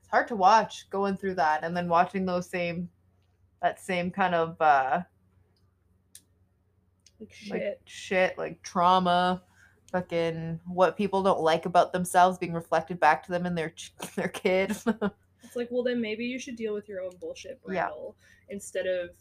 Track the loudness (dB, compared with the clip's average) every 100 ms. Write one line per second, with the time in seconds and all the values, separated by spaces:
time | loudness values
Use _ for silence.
0 | _ 0 0 4 6 6 4 -6 -8 -2
1 | -2 -2 -4 0 2 2 -2 -4 2 4
2 | 4 0 -2 -2 -4 -4 -4 -4 -10 -14
3 | _ _ _ _ _ _ -4 -4 -4 -4
4 | -2 0 0 2 0 2 4 4 4 -2
5 | -4 _ _ _ _ _ _ _ _ _
6 | _ -20 _ _ _ _ _ _ _ _
7 | _ _ -20 -18 -10 -6 -6 -8 -16 -18
8 | -2 2 2 0 -8 -10 -6 2 4 4
9 | 4 2 2 -2 -8 _ -20 _ _ -6
10 | -2 -2 -2 -4 -8 -8 -6 2 2 4
11 | -2 2 2 2 2 2 4 4 4 0
12 | 0 4 4 4 -4 -6 -2 -2 -2 2
13 | 4 4 0 -4 -2 -4 -4 -8 -18 -16
14 | -10 -6 -6 -2 0 2 0 -2 -4 -2
15 | -4 -6 _ _ -12 -8 -4 -4 -2 -2
16 | -4 -4 -6 -8 -10 -8 -6 -6 -8 -10
17 | -12 -12 -14 -12 -16 -16 -8 -4 -4 -6
18 | -14 -18 _ _ -14 -14 -8 -6 -4 -4
19 | -6 -14